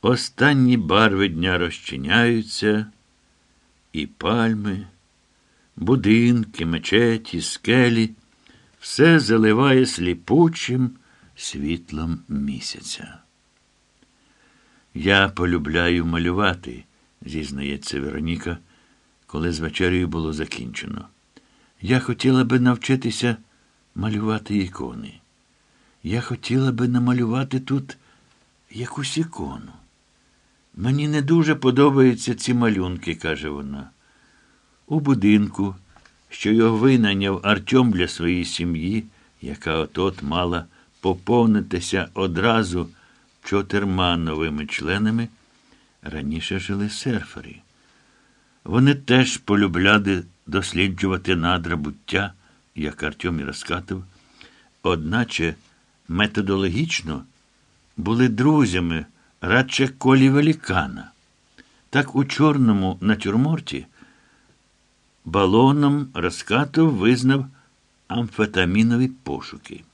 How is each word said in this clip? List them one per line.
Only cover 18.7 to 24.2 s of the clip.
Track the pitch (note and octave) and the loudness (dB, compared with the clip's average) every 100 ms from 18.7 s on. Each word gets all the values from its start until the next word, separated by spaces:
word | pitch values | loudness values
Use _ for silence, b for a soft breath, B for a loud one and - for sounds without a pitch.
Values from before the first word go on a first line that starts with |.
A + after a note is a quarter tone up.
| b b b b b b | b b b b b b
коли | D2+ E2+ | -6 -4
з | D#2+ | -4
вечерею | D#2+ D2+ F#2 F2+ F2+ | -6 -2 0 0 -2
було | D#2+ D#2+ | -4 -6
закінчено. | D2+ D2+ - B1 A#1 - - - _ _ b b b b b | -6 -8 -10 -12 -12 -12 -12 -14 _ _ b b b b b
«Я | F#2 B2+ | 0 0
хотіла | B2+ A#2+ C3+ C3 | 0 -2 2 4
би | B2+ B2+ | 4 4
навчитися | B2 A#2+ - C3 B2 G#2 A#2+ A2+ b b b b b - | 4 2 0 -2 -2 -2 -2 -2 b b b b b -6
малювати | G#2 G#2+ | -4 -2